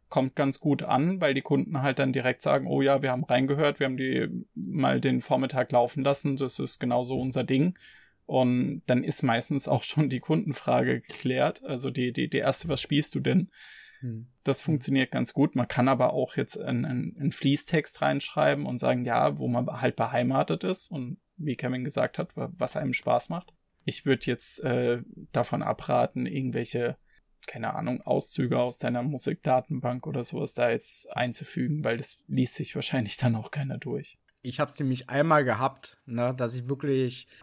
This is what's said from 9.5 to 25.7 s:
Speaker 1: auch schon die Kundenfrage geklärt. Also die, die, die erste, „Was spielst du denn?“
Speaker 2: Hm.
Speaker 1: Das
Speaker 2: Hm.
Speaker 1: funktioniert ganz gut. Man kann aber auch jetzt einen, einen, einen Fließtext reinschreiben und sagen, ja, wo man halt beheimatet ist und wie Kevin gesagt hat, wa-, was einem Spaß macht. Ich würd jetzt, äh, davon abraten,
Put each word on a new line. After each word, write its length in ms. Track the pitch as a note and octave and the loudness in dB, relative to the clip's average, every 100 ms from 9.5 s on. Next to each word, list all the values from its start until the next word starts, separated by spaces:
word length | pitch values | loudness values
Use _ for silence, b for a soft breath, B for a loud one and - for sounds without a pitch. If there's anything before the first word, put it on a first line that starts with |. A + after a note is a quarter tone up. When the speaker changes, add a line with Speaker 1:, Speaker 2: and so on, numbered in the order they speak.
| C#3 - | -2 2
Speaker 1:
auch 140 | B2+ | 0
schon 260 | - - C#3+ | 0 0 2
die 120 | B2 | 0
Kundenfrage 800 | - D#3+ - C3+ - B2 B2+ B2 | 0 0 0 -4 0 2 2 0
geklärt. 640 | - - B2+ B2+ C#3+ - | -4 -6 -2 2 0 0
Also 260 | C4 B2+ C3+ | -6 -6 -4
die, 220 | B2 B2 | -2 -2
die, 160 | C3 B2 | 0 -2
die 100 | C3 | 0
erste, 300 | C3+ C3+ E3 | 0 -2 -2
„Was 120 | C#3 | -4
spielst 340 | - D3 - | 0 0 0
du 60 | C#3+ | -2
denn?“ 300 | C3 E3+ F3+ B B B B B | 2 2 2 B B B B B
Speaker 2:
Hm. 260 | B2+ A2 B2 _ | -10 -10 -12 _
Speaker 1:
Das 160 | - C3+ | -2 -2
Speaker 2:
Hm. 40 | |
Speaker 1:
funktioniert 480 | - D3 - C3+ B2+ | 0 0 2 2 2
ganz 200 | C3 A#2+ | 0 -2
gut. 240 | - C#3+ B2+ | 2 2 2
Man 120 | A#2+ | -2
kann 200 | - B2+ | 2 4
aber 240 | B2+ B2 | 4 2
auch 240 | B2+ B2+ - | 2 -2 -2
jetzt 220 | A#2+ - | -4 -4
einen, 260 | C3 B2 | -4 -2
einen, 320 | C#3 B2+ - - | -2 -2 -4 -4
einen 140 | C#3+ | -4
Fließtext 720 | - C#3 C#3+ - D#3+ - - | 0 2 2 2 -2 -2 -2
reinschreiben 640 | C#3+ C#3+ - D3+ C#3+ C#3+ C3+ | 0 0 -2 2 2 2 -2
und 120 | B2 | -2
sagen, 260 | B2+ B2 | 0 0
ja, 340 | B2 A#2+ C#3 C#3+ | 2 2 2 2
wo 100 | B2+ | 0
man 180 | A#2+ C3 A#2 | 0 -2 -2
halt 160 | B2+ - | -2 0
beheimatet 680 | A#2 B2 B2 C3+ - E3+ | 0 0 2 2 0 0
ist 260 | F#3 F#3 - | -2 -4 -6
und 280 | D3 B2 F#3+ _ - | -8 -8 -10 _ -8
wie 200 | D3+ B2 | -6 -4
Kevin 280 | B2+ B2+ | -2 -4
gesagt 340 | B2+ - B2 - | -4 -2 -2 -2
hat, 180 | - - | -8 -6
wa-, 160 | - - | -8 -4
was 180 | B2 - | -4 0
einem 180 | C#3 | 0
Spaß 340 | B2 - A#2+ - | 0 2 2 2
macht. 220 | E3+ - _ _ _ | -6 -8 _ _ _
Ich 200 | - - C#3+ | -6 -4 0
würd 200 | C3 - | 0 2
jetzt, 340 | A#2+ - - | -2 -4 -4
äh, 420 | C3 B2 A#2+ A#2+ - - - | 0 2 2 0 -4 -16 -4
davon 300 | - A#2+ - | -2 0 0
abraten, 640 | G#2 | -2